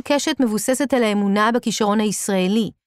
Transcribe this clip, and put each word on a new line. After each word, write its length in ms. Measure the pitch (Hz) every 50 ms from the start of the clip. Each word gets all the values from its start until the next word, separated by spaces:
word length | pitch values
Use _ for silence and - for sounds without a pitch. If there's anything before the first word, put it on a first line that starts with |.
| -
קשת 360 | - 294 277 - 330 302 -
מבוססת 540 | 262 220 214 202 - - 262 - 294 - 277
על 80 | 247 233
האמונה 480 | 214 202 208 202 196 196 208 208 226 233
בכישרון 460 | 240 - 233 - - 220 208 202 220
הישראלי, 720 | 214 214 175 - - - 196 185 185 185 208 226 214 135 - _ _